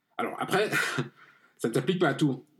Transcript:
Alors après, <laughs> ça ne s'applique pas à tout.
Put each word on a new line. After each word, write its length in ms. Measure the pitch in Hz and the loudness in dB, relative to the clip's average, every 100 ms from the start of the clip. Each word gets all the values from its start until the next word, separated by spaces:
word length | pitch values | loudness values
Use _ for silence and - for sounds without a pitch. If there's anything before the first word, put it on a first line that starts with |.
| _ - | _ -6
Alors 180 | 110 - | -6 -4
après, 320 | - 190 208 | 0 0 2
<laughs> 880 | - - - 120 - - _ _ _ | 0 0 -2 -6 -10 -20 _ _ _
ça 100 | 117 | -2
ne 60 | |
s'applique 240 | 139 143 180 | 0 0 2
pas 100 | 165 | 2
à 60 | |
tout. 280 | 135 151 123 - | 2 2 0 -8